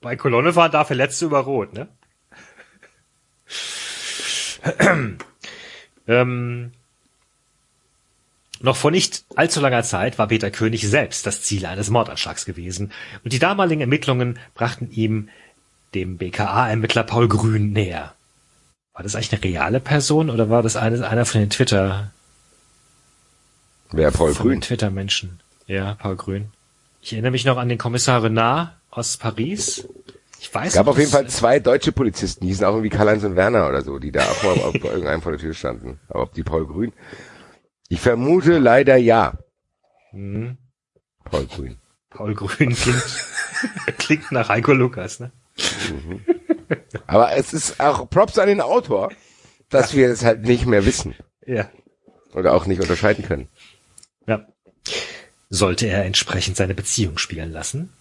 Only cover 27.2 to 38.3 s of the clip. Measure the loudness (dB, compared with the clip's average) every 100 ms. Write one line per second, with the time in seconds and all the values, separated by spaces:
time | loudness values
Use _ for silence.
27.2 | -2 0 0 0 0 -2 -2 -2 2 2
28.2 | 4 2 2 2 -4 -10 _ -10 -8 -6
29.2 | -6 -4 -6 -4 -6 -8 -12 -20 -20 -20
30.2 | _ -20 -10 -6 2 4 4 6 4 4
31.2 | 2 0 4 4 4 2 2 0 0 0
32.2 | -6 -4 -4 0 2 2 0 2 4 4
33.2 | 2 2 2 4 2 0 -4 -8 -4 -2
34.2 | 0 0 2 2 2 -2 -2 -4 -2 -4
35.2 | -4 -6 -6 -6 -8 -8 -12 -16 _ -6
36.2 | -6 -6 -4 -4 -4 -4 -6 -6 -20 -20
37.2 | -20 -20 -20 _ _ _ _ -2 2 2
38.2 | 4